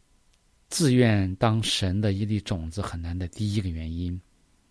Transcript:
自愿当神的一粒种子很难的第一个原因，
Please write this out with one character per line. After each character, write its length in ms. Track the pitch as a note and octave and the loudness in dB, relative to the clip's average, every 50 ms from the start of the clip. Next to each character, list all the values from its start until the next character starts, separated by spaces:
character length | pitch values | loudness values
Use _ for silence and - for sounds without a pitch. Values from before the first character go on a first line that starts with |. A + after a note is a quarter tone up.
| _ _ _ _ _ _ _ _ _ _ _ _ _ - | _ _ _ _ _ _ _ _ _ _ _ _ _ -8
自 240 | - - E3+ C#3 B2 | -2 2 4 4 6
愿 420 | B2 B2 A2+ G#2+ G2+ F#2+ F#2+ F#2 | 6 6 6 6 4 2 0 0
当 240 | - - A2+ G#2+ A2+ G#2+ | 0 2 2 2 2 0
神 380 | - - - G#2 F#2 F#2 G#2 | -2 -2 0 0 0 0 2
的 120 | G#2+ G#2+ G2 | 2 0 0
一 120 | F#2+ G#2+ | 0 -2
粒 140 | G2+ G#2+ G2+ | -2 -2 -2
种 320 | - - G#2+ E2+ D#2+ D#2+ | -2 -2 -4 -4 -6 -6
子 120 | D#2+ G#2 F2+ | -6 -6 -6
很 180 | - - E2+ | -6 -6 -6
难 180 | E2 E2 F2 F2+ | -6 -6 -4 -4
的 80 | F2+ | -6
第 280 | E2+ - - G#2+ G#2 G2+ | -6 -6 -4 -4 -2 -2
一 80 | A2 F#2+ | -2 -2
个 60 | F#2 | -2
原 220 | E2 D#2+ D#2+ D#2+ | -4 -6 -6 -6
因， 300 | E2 E2+ F2+ F2 F2+ F2+ - _ _ _ _ _ _ _ _ _ | -6 -4 -4 -4 -4 -6 -10 _ _ _ _ _ _ _ _ _